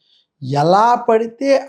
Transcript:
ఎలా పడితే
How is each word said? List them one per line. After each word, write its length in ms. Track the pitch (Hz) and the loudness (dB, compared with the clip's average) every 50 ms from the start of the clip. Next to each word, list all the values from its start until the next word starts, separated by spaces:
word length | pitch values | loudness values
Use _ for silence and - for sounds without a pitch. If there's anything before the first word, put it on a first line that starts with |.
| _ _ _ _ _ _ _ - 139 | _ _ _ _ _ _ _ -16 -10
ఎలా 520 | 127 139 143 147 165 185 202 220 240 240 | -6 -2 -2 0 2 2 2 2 2 0
పడితే 720 | 240 240 - 226 220 233 226 226 - 269 277 269 269 269 | 0 0 0 0 0 0 -4 -8 -6 -2 0 0 0 0